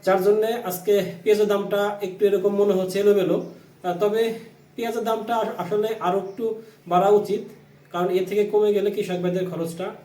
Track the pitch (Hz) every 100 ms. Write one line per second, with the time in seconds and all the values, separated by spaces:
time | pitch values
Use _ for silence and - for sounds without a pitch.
0 | - 190 190 214 220 226 185 175 - 202
1 | 185 - - 208 208 202 196 202 202 202
2 | 190 180 202 190 196 202 202 190 185 196
3 | 202 196 170 - - - - - 180 180
4 | 208 220 226 220 - - _ - 233 226
5 | 214 220 214 233 208 - 175 208 214 220
6 | 175 196 185 - 226 220 - - - 175
7 | 196 208 - 202 - - - - _ 175
8 | 180 185 185 202 202 208 208 208 190 -
9 | 175 175 175 180 175 160 165 - 190 -